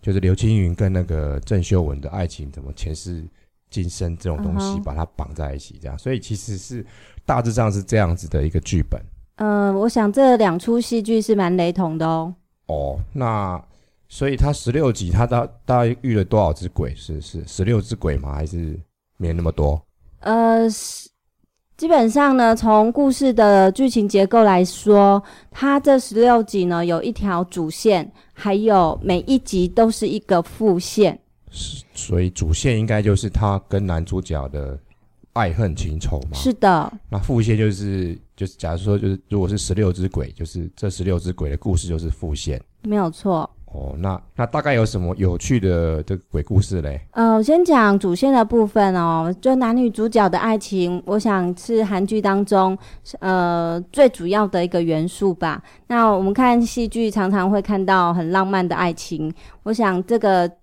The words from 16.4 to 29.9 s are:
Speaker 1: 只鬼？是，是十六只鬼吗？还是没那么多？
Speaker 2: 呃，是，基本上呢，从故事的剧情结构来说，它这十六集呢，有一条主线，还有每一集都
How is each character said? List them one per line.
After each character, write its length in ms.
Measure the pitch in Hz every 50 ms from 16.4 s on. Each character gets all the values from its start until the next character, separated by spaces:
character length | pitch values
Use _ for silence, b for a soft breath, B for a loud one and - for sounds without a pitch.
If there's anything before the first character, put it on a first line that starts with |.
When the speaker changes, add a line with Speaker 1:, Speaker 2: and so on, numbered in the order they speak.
| 101 82 76
Speaker 1:
只 160 | - 92 90
鬼？ 260 | - - 73 65 73
是， 260 | - - - 80 73
是 220 | 71 - - 82 76
十 180 | - - - 92
六 160 | 95 120 107
只 160 | 98 - 117
鬼 220 | - - 85 73 67
吗？ 160 | 67 71 71
还 100 | 71 78
是 340 | 78 - 85 85 80 76 - 80 _ _ _ _ _ _
没 160 | _ 92 82 82
那 100 | 85 85
么 80 | 80
多？ 320 | 80 - 73 71 73 76 - _ _ _ _ - - -
Speaker 2:
呃， 480 | - - 220 226 226 226 226 226 226 226
是， 400 | 214 - - - - - - - _ _ _ _ _ _ _ _ _ _ _ _ _
基 120 | _ 311 320
本 200 | 339 294 233 226
上 280 | 214 277 285 285 269
呢， 180 | 262 240 226 226
从 380 | 226 - 226 214 214 214 226 233
故 180 | - 285 269
事 220 | 254 - 277 262 240
的 400 | 220 220 208 202 196 190 190 190
剧 180 | - 269 262
情 180 | 233 240 208 202
结 160 | - 202 196
构 180 | 190 - 233 220
来 200 | 208 190 180 185
说， 560 | 180 - - - 208 214 202 202 196 196 202 202 B B B B B
它 300 | B - - 277 277 277
这 180 | 269 285 269 262
十 160 | 240 - 202 214
六 220 | 233 247 240 233 220
集 240 | 208 - 202 180
呢， 180 | 180 175 170 170
有 180 | 175 170 165 -
一 80 | -
条 320 | 226 - 202 202 185 170 180
主 240 | 175 - 185 170 156
线， 400 | 160 - - 220 202 180 151 - b b b b b
还 220 | - - 208 196
有 420 | 202 214 226 214 190 175 160 - - -
每 160 | 185 180 180 -
一 100 | - 269 262
集 280 | - - - 185 180
都 240 | 180 175 - 226 226